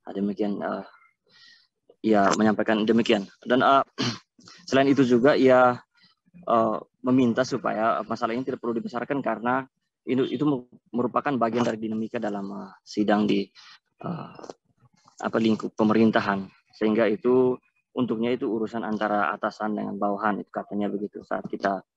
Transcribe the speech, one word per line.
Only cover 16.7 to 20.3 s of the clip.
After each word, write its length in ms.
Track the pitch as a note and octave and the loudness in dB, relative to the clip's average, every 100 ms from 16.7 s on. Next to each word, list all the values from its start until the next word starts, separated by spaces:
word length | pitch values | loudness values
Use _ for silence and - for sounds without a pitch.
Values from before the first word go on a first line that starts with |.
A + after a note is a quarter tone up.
Sehingga 320 | - G#2+ A2 | -2 0 2
itu, 560 | G#2+ G#2 B2 B2+ B2+ B2+ _ _ _ | 2 2 2 4 4 0 _ _ _
untuknya 400 | - A#2 A2+ A#2 | -4 -2 -2 -2
itu 160 | B2+ C3+ | -2 -2
urusan 320 | A2 G#2+ A#2 | -4 -4 -6
antara 480 | G2 G#2+ G#2 G#2 E2+ | -6 -4 0 0 0
atasan 480 | G2+ A2 - G#2+ G#2 | -2 -6 -4 -6 -4
dengan 240 | G#2 G2+ | -6 -4
bawahan, 400 | G2+ G2+ G#2+ | -4 0 -2